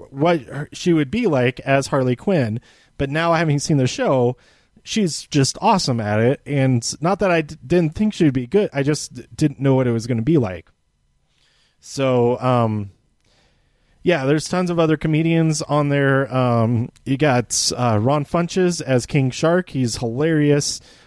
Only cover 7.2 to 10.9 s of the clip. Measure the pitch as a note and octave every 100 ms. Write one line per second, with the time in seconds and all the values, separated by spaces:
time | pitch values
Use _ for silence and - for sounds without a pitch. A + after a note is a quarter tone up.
7.2 | G3 E3+ D#3 D#3+ B2+ F3 D#3+ D#3 G#3+ -
8.2 | D#3 C3 B2 G3+ F#3+ C#3+ C#3 D3+ - -
9.2 | - - D3+ C#3 C#3 C3 B2 A#2 A2+ A#2
10.2 | A2+ D#3+ G#2+ F2 - _ _